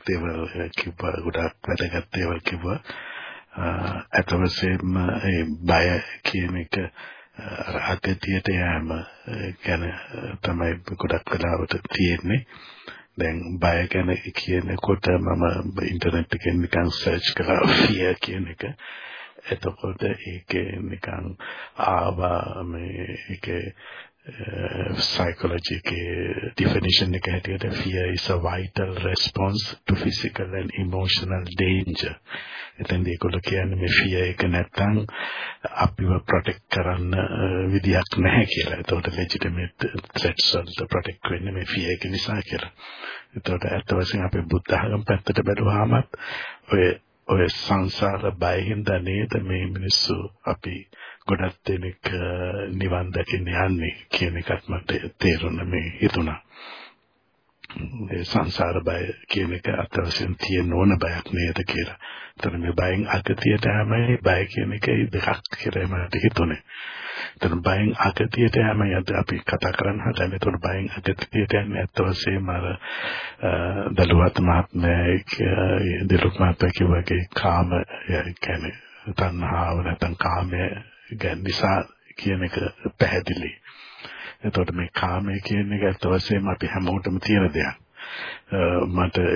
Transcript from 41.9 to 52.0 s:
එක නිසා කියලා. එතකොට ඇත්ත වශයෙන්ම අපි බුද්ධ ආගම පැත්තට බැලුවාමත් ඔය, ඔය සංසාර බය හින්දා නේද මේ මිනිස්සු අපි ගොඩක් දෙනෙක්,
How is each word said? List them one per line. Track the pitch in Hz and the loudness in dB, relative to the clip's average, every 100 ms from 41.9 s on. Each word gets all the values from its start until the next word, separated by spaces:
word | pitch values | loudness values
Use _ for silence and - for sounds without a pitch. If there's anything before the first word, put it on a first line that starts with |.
එක | 90 92 | -2 -2
නිසා | 98 - 104 | -2 -2 -2
කියලා. | - - - - - - - - - | -2 -6 -6 -12 -18 -14 -12 -12 -14
එතකොට | - - 90 101 | -8 -2 -2 0
ඇත්ත | 95 - | -2 0
වශයෙන්ම | 92 90 104 92 | 2 2 0 0
අපි | 95 | 0
බුද්ධ | 82 90 - | 2 0 2
ආගම | 92 110 104 | 2 2 0
පැත්තට | 107 98 - 101 101 | 2 0 2 0 2
බැලුවාමත් | 101 104 101 110 120 - - - - - - - | 2 4 4 4 4 2 -6 -10 -10 -10 -14 2
ඔය, | 101 90 - _ _ - | 4 6 4 _ _ 0
ඔය | 95 90 | 4 4
සංසාර | - - 98 95 - 101 95 98 | 2 0 2 2 0 0 0 -2
බය | 90 87 90 | 0 0 2
හින්දා | 95 104 104 92 | 0 -2 0 0
නේද | 90 98 110 110 | 0 -2 0 -2
මේ | 95 90 92 | -2 -2 -2
මිනිස්සු | 92 95 - - 87 - - - | -4 0 2 2 -2 -6 -6 -4
අපි | 92 92 90 - - - - | -4 -6 -10 -12 -18 -18 -10
ගොඩක් | - 95 92 - | -2 0 0 -4
දෙනෙක්, | - 92 90 92 | -4 -4 -4 -6